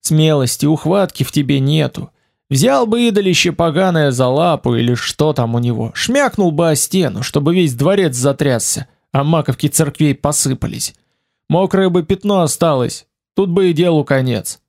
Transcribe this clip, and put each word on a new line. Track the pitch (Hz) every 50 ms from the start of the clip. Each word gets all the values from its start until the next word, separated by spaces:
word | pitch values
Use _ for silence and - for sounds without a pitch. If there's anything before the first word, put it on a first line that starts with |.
Смелости, | - - 160 156 156 156 156 143 131 120 - - -
ухватки | 147 160 151 - 151 180 202 190 170 - - 135
в | -
тебе | - 151 143 131 143 135
нету. | 131 139 156 160 147 127 - - - - _ _ _ _ _ _ _ _
Взял | 139 131 175 247 277 269 240
бы | 220 220 240 240
идолище | 233 196 208 202 185 170 - - 175
поганое | - - 170 165 139 170 190 185 170 160 151 139
за | 123 123 131
лапу | 127 131 147 170 175 156 - - 123 120
или | 117 120 120 123
что | 117 - - - - 151 156 143
там | 131 120 117 117
у | 120
него, | 120 120 117 113 113 113 -
шмякнул | - - - 247 285 285 240 - - 196 170
бы | 151 147 170 165
о | 151
стену, | 131 - - - 190 175 127 95 104 123
чтобы | - - 151 139 156 175
весь | 185 175 147 123
дворец | 117 135 175 196 202 185 156 127
затрясся, | 123 127 139 135 - 147 143 123 113 - - - - 139 _ _ _ _ _
а | - 139 139
маковки | 151 165 160 143 - 123 - -
церквей | 147 - - 160 139 - - 156 147 135
посыпались. | - - 143 147 - - 131 127 - - - - 120 - - - _ _ _ _ _ _ _ _ _ _ _
Мокрое | 151 175 196 180 - 196 190 185
бы | 170 180 156
пятно | - 196 190 - 202 202 190
осталось, | 170 143 - - 175 165 147 131 123 117 - - _ _ _ _ _ _ _
тут | - 196 185
бы | 170 196 190 180
и | 165
делу | 147 175 175 165 151 143
конец. | - 139 135 127 127 120 101 - - - _ _